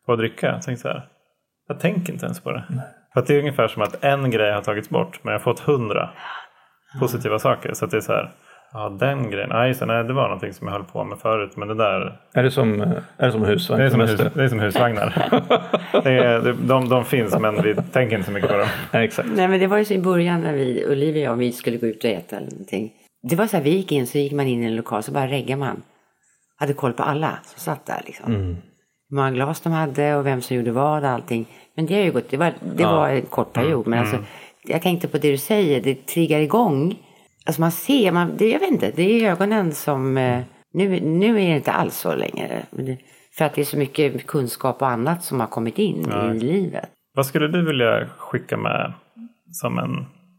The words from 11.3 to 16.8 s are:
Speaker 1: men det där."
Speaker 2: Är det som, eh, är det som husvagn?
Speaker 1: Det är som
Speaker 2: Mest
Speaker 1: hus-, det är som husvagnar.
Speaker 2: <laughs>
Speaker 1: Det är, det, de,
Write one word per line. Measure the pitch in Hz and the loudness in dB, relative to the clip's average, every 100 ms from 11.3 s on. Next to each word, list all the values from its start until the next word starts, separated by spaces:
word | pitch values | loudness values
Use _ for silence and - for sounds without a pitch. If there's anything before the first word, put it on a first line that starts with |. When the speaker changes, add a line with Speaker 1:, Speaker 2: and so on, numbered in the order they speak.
| 110 98 - | 0 -2 -8
Speaker 1:
men | 104 | -6
det | |
där." | 110 104 95 95 - _ | 0 2 2 -4 -10 _
Speaker 2:
Är | 131 | 2
det | 127 | 2
som, | 131 117 104 | 2 2 2
eh, | 175 - - - | 0 -2 -6 0
är | 127 | 0
det | |
som | 110 | 2
husvagn? | 101 101 - 117 | 2 2 2 2
Speaker 1:
Det | 135 | 4
är | |
som | 123 | 4
Speaker 2:
Mest | 110 107 | 4 2
Speaker 1:
hus-, | - | 0
det | 151 | 2
är | 135 | 0
som | 110 | 2
husvagnar. | 107 95 120 107 107 - - - - 240 - 180 - | 0 2 2 2 0 0 2 2 2 0 0 -4 0
Speaker 2:
<laughs> | 202 | 2
Speaker 1:
Det | 139 | 4
är, | 127 123 117 | 4 6 4
det, | 120 | 2
de, | 117 120 131 | 0 2 2